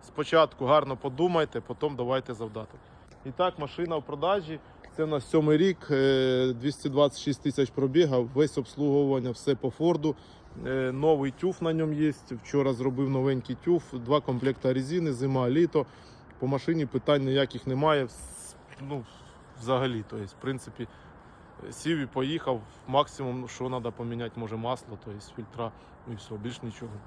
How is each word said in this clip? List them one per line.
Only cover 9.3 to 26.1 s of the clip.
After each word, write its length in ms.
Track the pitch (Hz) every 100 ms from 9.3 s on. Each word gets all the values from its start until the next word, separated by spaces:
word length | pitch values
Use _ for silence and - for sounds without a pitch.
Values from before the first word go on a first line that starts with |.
все 240 | 120 - 127
по 140 | 131
Форду, 460 | - 165 165 151 139 - - - - 127
е, 260 | 131 131
новий 400 | 131 151 156 139
тюф 300 | 131 185 180
на 120 | 165
ньому 200 | 160 160
є, 200 | 151 156 139 -
вчора 420 | 120 - 143 135
зробив 360 | 117 127 127 139
новенький 480 | 135 131 135 - 127 -
тюф, 280 | 175 -
два 280 | 131 120 147
комплекта 520 | - 127 131 131 131
резини, 400 | 131 131 175 165
зима, 360 | 123 135 131 123
літо, 360 | 139 170 156 131 - - - - -
по 80 | 127
машині 380 | 139 - 165 139
питань 400 | 135 - 147 135
ніяких 420 | 135 135 123 -
немає, 380 | 131 151 147 123
вс-, 500 | - - - - - - - 139
ну, 140 | 143 110 - - - - -
взагалі, 440 | 117 131 135 117 101
то 80 | 110
есть, 160 | 101
в 80 | -
принципі, 460 | 127 131 - - 117 - - - - - - - -
сів 260 | 117 160 165
і 80 | 131
поїхав, 560 | 135 135 160 - 123 107 - -
максимум, 600 | 131 151 - 131 123 123
що 200 | - 127
треба 240 | 127 117
поміняти, 480 | 107 117 117 117 120
може, 160 | 113 110
масло, 420 | 117 127 - 104 -
то 60 |
есть, 220 | 104 - -
фільтра, 360 | 107 123 113 - - - -